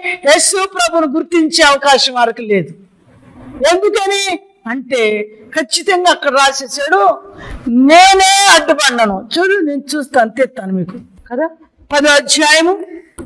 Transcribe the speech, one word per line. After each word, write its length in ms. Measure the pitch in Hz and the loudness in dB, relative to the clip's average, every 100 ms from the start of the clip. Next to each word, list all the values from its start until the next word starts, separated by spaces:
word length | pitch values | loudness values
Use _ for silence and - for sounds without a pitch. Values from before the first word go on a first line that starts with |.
| 359 | -4
యేసు 640 | 359 277 330 - 392 381 | -4 0 2 2 -2 -4
ప్రభువును 400 | 370 349 330 320 | -4 -4 -2 -2
గుర్తించే 500 | 302 - 339 311 330 | -4 -2 -2 0 2
అవకాశం 500 | 302 277 277 269 269 | 2 2 2 0 0
వారికి 280 | 247 233 226 | -2 -2 -2
లేదు. 260 | 220 202 160 - _ _ _ _ - - - - 269 | -2 -2 -4 -10 _ _ _ _ -20 -20 -20 -4 0
ఎందుకని 640 | 359 403 427 392 403 392 349 - _ 226 | 2 0 0 -2 -2 -4 -6 -10 _ -10
అంటే, 560 | 254 - 247 220 214 208 - - 311 | -10 -6 -2 0 -2 -6 -14 -10 -6
ఖచ్చితంగా 520 | 320 - 330 370 359 | -4 -4 -2 0 2
అక్కడ 200 | 302 285 | 0 0
రాసేసాడు, 880 | 262 277 269 269 - 285 370 392 - - - - - - | 2 2 0 -8 -8 -2 0 0 -2 -8 -20 -16 -10 -2
"నేనే 840 | 240 269 330 370 381 381 392 392 | 2 6 6 6 6 4 4 4
అడ్డుపడ్డాను." 760 | 330 311 294 294 240 220 196 233 320 | 4 2 0 -2 0 -2 -2 -6 -2
చూడు, 260 | 370 403 | 0 0
నేను 180 | 311 285 285 302 | -2 -6 -8 -8
చూస్తాను, 340 | 285 269 220 | -2 0 0
తెస్తాను 420 | 220 254 254 190 | 0 -4 -4 -8
మీకు 260 | 190 175 240 - - - | -6 -6 -12 -20 -20 -10
కదా. 140 | 240 320 320 _ _ - | -6 -6 -8 _ _ -6
పదో 160 | 294 294 | 0 2
అధ్యాయము 680 | 285 277 - 302 311 330 392 381 - - - | 2 2 0 2 2 2 -2 -8 -18 -18 -16